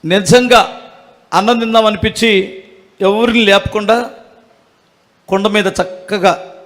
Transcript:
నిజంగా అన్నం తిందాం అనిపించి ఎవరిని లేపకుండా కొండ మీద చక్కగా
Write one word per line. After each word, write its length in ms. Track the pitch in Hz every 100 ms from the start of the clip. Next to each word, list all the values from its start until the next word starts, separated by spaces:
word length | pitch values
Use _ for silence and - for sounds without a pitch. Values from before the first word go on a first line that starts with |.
| 160
నిజంగా 760 | 190 185 247 247 240 180 - - - - _ _
అన్నం 260 | 165 202 240
తిందాం 260 | 226 226 220
అనిపించి 760 | 208 220 214 226 202 196 - - - _ _
ఎవరిని 440 | 190 208 240 233 208
లేపకుండా 640 | 196 190 220 202 233 240 - - _ _ _ _ _ _ _ _ _ -
కొండ 200 | 151 208
మీద 200 | 208 190
చక్కగా 840 | - 185 - - 208 185 165 - -